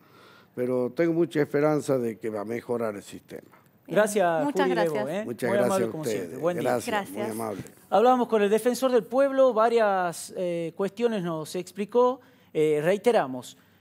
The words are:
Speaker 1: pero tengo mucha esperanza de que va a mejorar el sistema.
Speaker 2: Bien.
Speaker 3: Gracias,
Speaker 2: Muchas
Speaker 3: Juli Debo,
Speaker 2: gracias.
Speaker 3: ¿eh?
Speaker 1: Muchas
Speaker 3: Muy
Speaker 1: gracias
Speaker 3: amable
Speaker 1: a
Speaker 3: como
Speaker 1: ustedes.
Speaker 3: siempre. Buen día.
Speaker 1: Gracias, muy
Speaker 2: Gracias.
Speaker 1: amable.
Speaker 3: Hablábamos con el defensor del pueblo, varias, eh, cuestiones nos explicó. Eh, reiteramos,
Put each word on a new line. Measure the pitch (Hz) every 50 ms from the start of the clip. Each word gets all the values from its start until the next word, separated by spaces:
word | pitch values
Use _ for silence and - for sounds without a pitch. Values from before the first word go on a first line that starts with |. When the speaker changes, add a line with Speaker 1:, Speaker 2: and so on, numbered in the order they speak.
| _ _ - - - - - - - _ -
Speaker 1:
pero | 123 123 123 127 123 123 117 -
tengo | - 170 170
mucha | 160 170 170 - - 151
esperanza | 143 - - 143 147 156 151 147 117 - 135 127
de | 120 117 107 -
que | - 113
va | 107 104
a | 101
mejorar | 110 117 117 - - 120 117 117 110 101
el | 98 90
sistema. | - 95 90 _ - - - - - - - _ _ _ _ _
Speaker 2:
Bien. | - 165 196
Speaker 3:
Gracias, | 214 208 202 214 180 170 165 160 151
Speaker 2:
Muchas | 294 262 185 - -
Speaker 3:
Juli | 175 175
Debo, | 175 160 151
Speaker 2:
gracias. | - - - - -
Speaker 3:
¿eh? | -
Speaker 1:
Muchas | - 120 - 127 120
Speaker 3:
Muy | 117 120
Speaker 1:
gracias | 123
Speaker 3:
amable | 120 117 - 117
Speaker 1:
a | 113
Speaker 3:
como | 107 104 104
Speaker 1:
ustedes. | 117 110 -
Speaker 3:
siempre. | - 82 80 -
Buen | 151 175 175 170
día. | - -
Speaker 1:
Gracias, | - - - 247 220 208 196 190
muy | 190 208
Speaker 2:
Gracias. | 208 226 214
Speaker 1:
amable. | - - 220 202 185 - - - - - -
Speaker 3:
Hablábamos | - 196 233 254 254 247 240 -
con | 226 214
el | 202 196
defensor | 214 220 220 247 240 240 262 262 254
del | 233 247
pueblo, | - 233 269 277 277 269 269 262 254 220
varias, | 214 220 240 233 233 214 202 196 185 180 175 165 - - - - -
eh, | 185 175 170 170 170 160 - -
cuestiones | 196 185 190 226 240 233 220 196 170
nos | 175 160 156 151 - - 185
explicó. | 175 - - 190 208 202 - 240 247 247 262 262 - _ _ _ _ _ -
Eh, | 160 151 156 151 147 151
reiteramos, | 175 202 208 - 240 233 202 151 131 127 123 120 - - _ _ _ _ _